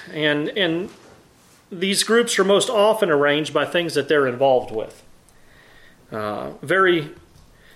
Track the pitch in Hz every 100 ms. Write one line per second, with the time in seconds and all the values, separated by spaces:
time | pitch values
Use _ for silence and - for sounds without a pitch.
0 | - 165 151 147 156 220 175 165 202 -
1 | - - _ _ _ _ _ 180 190 196
2 | - 233 233 - 190 196 208 226 208 208
3 | 185 147 143 147 143 147 139 180 170 143
4 | 135 151 131 120 139 127 117 110 - -
5 | - - _ _ - - - - - -
6 | _ 110 107 120 131 - 131 185 190 170
7 | 151 - - - - _ -